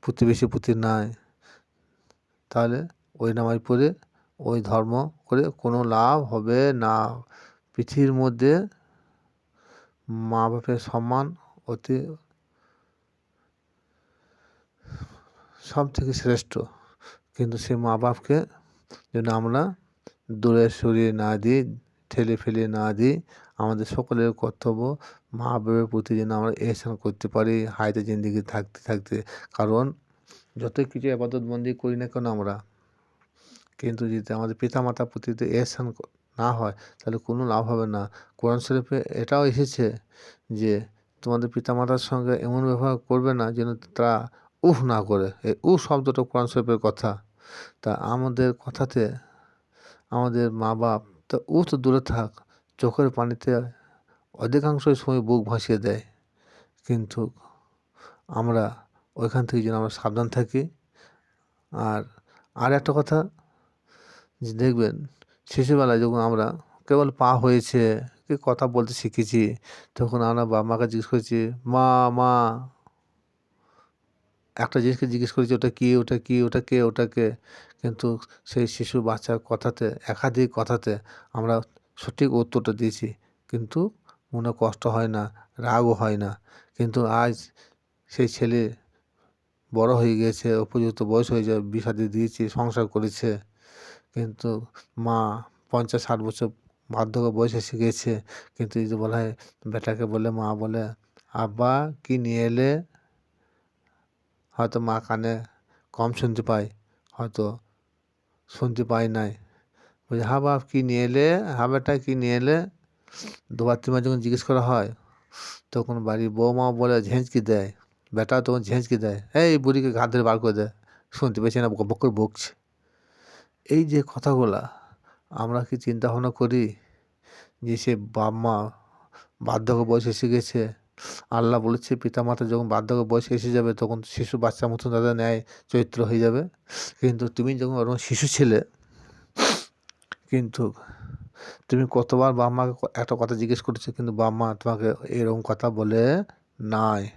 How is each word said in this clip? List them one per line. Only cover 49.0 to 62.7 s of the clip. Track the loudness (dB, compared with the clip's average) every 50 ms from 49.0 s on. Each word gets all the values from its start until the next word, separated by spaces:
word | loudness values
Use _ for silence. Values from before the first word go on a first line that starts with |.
| 0 0 -2 -8 _ _ _ _ _ _ _ _ _ _ _ _ _ -20 -20 _ _ _
আমাদের | -2 -2 0 0 0 0 0 0 -2
মা | -2 -2 -2 0
বাপ, | 0 0 0 0 -2 -4 -10 -20 _ _ _
তা | -6 -6 -4 0
উফ | 0 0 2 2
তো | -2
দূরে | 0 2 4 2 2
থাক, | 2 0 -4 -4 -4 -6 -8 -16 _ _ _ _ _ _ _ -2
চোখের | -2 -2 2 2 0 0
পানিতে | 2 0 -2 -2 -4 -4 -2 0 0 0 -2 -4 -12 _ _ _ _ _ _ _ _ _ _ _ _
অধিকাংশ | -6 -4 0 0 2 2 2 -2 2 2 2
সময় | 2 2 2 -2 -2 0
বুক | 2 2 2 2 2
ভাসিয়ে | 0 -4 -4 0 0 0 0
দেয়। | 2 -2 -4 -4 -6 _ _ _ _ _ _ _ _ _ _ -20 _ _ _ _ _
কিন্তু | -4 -2 -2 -2 -4 -4 -6 -6 -6 -6 _ _ -20 _ _ _ _ _ _ _ _ _ _ -20 -20 -20 _ _ _
আমরা | -6 -4 -2 0 2 2 0 0 -4 -10 -20 _ _ _ _ _ _
ওইখান | -6 -6 -2 0 -2 -2
থেকে | 0 0 0 0
যেন | 0 -2
আমরা | -2 -2 -4
সাবধান | -6 -4 -4 -2 0 0 -2 0
থাকি। | 0 -2 -2 0 -2 -4 -4 -4 -8 _ _ _ _ _ -20 _ _ _ _ _ _ _ _ _ _ _ _ _
আর, | -10 -6 -4 -2 -2 -4 -6 -10 _ _ _ _ _ _ _ _ _
আর | 0 2 4